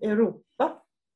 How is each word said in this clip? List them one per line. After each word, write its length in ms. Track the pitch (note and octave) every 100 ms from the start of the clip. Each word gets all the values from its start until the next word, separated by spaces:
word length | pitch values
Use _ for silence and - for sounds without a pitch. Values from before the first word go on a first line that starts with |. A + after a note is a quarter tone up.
Europa, 800 | G#3+ G#3+ A3 - _ - D4+ - _ _ _